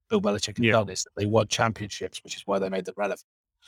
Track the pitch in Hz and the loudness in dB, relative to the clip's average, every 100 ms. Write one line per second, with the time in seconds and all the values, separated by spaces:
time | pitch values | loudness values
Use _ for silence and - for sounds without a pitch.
0 | - 107 101 104 - 104 117 110 101 92 | -2 0 0 -2 -4 2 4 4 2 -4
1 | - - 104 110 107 - 113 107 104 - | -8 -4 2 2 2 2 0 0 -8 -8
2 | 92 - - - - - - 95 - 95 | -10 -10 -14 -10 -2 -2 0 -4 -6 -4
3 | 101 90 _ _ _ _ | -4 -4 _ _ _ _